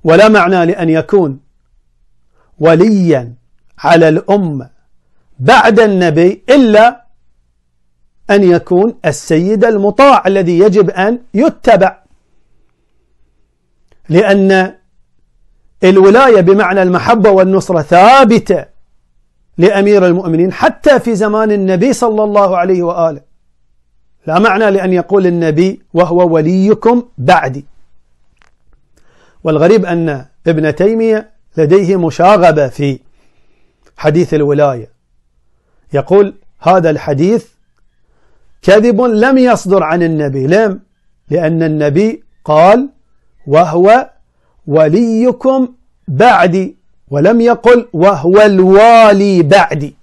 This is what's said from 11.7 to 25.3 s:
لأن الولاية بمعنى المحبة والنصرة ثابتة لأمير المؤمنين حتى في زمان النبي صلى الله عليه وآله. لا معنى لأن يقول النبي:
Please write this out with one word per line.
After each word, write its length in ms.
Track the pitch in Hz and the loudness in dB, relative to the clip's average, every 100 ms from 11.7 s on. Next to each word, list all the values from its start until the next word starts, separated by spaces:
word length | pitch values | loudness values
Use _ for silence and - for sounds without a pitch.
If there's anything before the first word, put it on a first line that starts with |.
| 202 185 - _ _ _ _ _ _ _ _ _ _ _ _ _ _ _ _ _ _ _ _ - | 2 0 -4 _ _ _ _ _ _ _ _ _ _ _ _ _ _ _ _ _ _ _ _ -4
لأن 680 | 160 202 196 190 190 185 - _ _ _ _ _ _ _ _ _ _ | -2 2 2 2 0 -2 -10 _ _ _ _ _ _ _ _ _ _
الولاية 560 | 185 190 196 233 269 214 | 0 4 4 4 4 2
بمعنى 420 | 175 196 180 196 | 2 0 0 -2
المحبة 480 | 185 180 - 233 208 | -2 -2 -2 0 2
والنصرة 520 | 190 190 190 - 175 | 2 2 -2 -2 -6
ثابتة 840 | 143 175 208 269 240 226 - 175 - - _ _ _ _ _ _ _ - | 0 2 4 4 4 0 0 -6 -6 -20 _ _ _ _ _ _ _ -2
لأمير 480 | 180 196 202 202 180 | 0 0 0 2 0
المؤمنين 460 | 175 185 165 185 | -2 -4 -4 -4
حتى 480 | - 311 - 302 262 | -2 -4 0 0 0
في 140 | 233 | 0
زمان 380 | 208 214 214 220 | -4 -2 -2 -2
النبي 400 | 208 190 185 247 | -2 -2 -2 -2
صلى 320 | 240 240 214 | -2 -2 -2
الله 320 | 214 208 196 180 | -2 0 0 -2
عليه 260 | 185 180 | -2 -2
وآله. 380 | 175 175 165 147 _ _ _ _ _ _ _ _ _ _ - | -4 -4 -4 -6 _ _ _ _ _ _ _ _ _ _ -6
لا 120 | 165 | -2
معنى 320 | 214 196 214 | -2 -2 -2
لأن 220 | 196 185 | -2 -2
يقول 340 | 180 170 196 | -4 -2 -2
النبي: 560 | 180 | -2